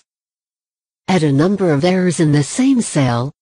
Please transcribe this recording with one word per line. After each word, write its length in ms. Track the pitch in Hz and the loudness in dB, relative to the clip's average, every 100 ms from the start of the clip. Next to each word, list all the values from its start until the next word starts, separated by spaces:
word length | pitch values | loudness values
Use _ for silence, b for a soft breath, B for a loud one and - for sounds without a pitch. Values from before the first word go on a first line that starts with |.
| - _ _ _ _ _ _ _ _ _ - | -18 _ _ _ _ _ _ _ _ _ -2
At 160 | 190 | 0
a 80 | 156 | 2
number 420 | 139 170 202 190 | 2 0 0 0
of 100 | 147 | 0
errors 360 | 175 185 180 165 | 0 0 0 0
in 120 | 156 | 2
the 120 | 147 | 2
same 380 | 143 - 262 262 | 0 0 0 0
cell, 520 | 214 - 131 117 127 - | 0 -2 0 -2 -4 -10